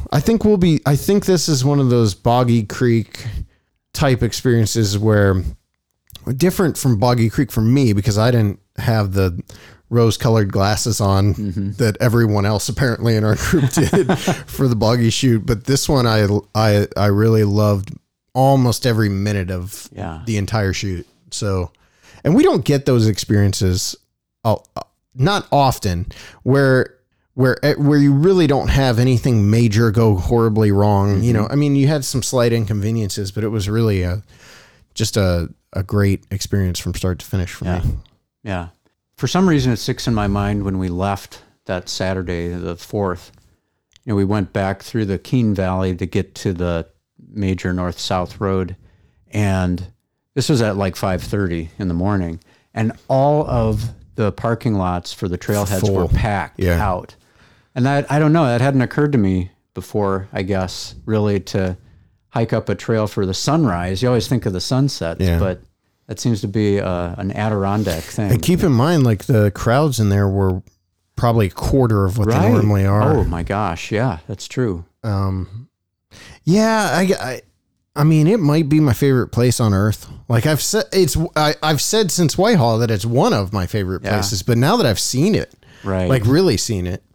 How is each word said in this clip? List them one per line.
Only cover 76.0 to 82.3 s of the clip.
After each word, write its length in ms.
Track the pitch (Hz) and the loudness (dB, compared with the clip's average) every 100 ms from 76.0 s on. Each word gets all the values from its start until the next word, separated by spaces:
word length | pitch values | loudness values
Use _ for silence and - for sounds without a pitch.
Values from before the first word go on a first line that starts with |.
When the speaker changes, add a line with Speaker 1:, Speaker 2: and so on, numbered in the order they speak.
| _ - - - | _ -20 -20 -8
Speaker 1:
yeah, 460 | 156 202 220 220 185 | 0 2 2 0 0
I, 80 | 160 185 - | 0 0 0
I, 220 | 123 120 _ _ _ _ _ 147 | -4 -10 _ _ _ _ _ 0
I 80 | |
mean, 240 | 156 156 156 | 4 6 4
it 120 | 226 | 2
might 300 | 147 156 143 | 2 2 2
be 100 | 156 | 2
my 140 | 147 | 2
favorite 340 | - 143 127 101 | 2 2 2 0
place 320 | 117 123 117 | 0 2 2
on 140 | 110 | 2
earth. 340 | 95 107 - - - - | 2 0 -2 -10 -16 -2
Like 180 | 110 156 | 0 2
I've 160 | 147 | 0
said, 240 | - 208 - | 0 -2 0
it's, 240 | 190 170 156 165 151 | 0 2 0 -2 0
I, 200 | 151 - | 0 0
I've 200 | 156 147 | -2 -2
said 300 | - 220 190 | 0 0 0
since 260 | - 160 | 0 0